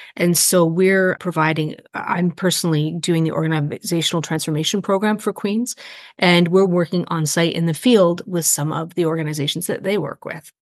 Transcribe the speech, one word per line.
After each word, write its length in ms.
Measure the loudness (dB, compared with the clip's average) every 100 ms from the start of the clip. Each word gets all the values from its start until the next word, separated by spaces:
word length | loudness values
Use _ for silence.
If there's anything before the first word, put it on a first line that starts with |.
| -14 -2
And 200 | 0 2
so 280 | 2 4
we're 520 | 4 4 2 4 2 0
providing, 560 | -2 0 2 0 -4 -6 -12
I'm 360 | -10 -4 -2 0
personally 640 | 0 -2 0 0 0 0 -4
doing 240 | -2 0
the 100 | 0
organizational 880 | 0 -2 -2 -2 -6 -4 -2 0 -2
transformation 600 | -2 -4 -2 -2 -2 -2
program 360 | 0 0 0 0
for 140 | -2
Queen's, 440 | -4 -2 -2 -4 -8 -16 -20 -20 -2
and 300 | 4 4 4
we're 180 | 4 4
working 380 | 2 0 -2 -2
on 180 | -2 -2
site 260 | 0 0
in 140 | 0 -2
the 80 |
field 480 | 0 4 6 6 2 -4
with 200 | -4 -2
some 260 | 0 -2
of 220 | -4 -4
the 100 | -2
organizations 640 | -2 0 -2 -4 -4 -4 -4
that 180 | -4
they 140 | -2 -2
work 260 | -4 -8
with. 260 | -12 -14 -16 -20